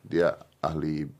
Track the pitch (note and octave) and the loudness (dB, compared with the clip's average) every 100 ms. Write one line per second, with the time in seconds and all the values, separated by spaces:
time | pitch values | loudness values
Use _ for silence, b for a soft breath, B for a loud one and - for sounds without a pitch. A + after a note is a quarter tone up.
0 | - E2 E2+ - - - E2 D#2+ D#2 D2+ | -2 2 2 2 -10 -6 -4 -2 -2 -4
1 | D2 - | -6 -8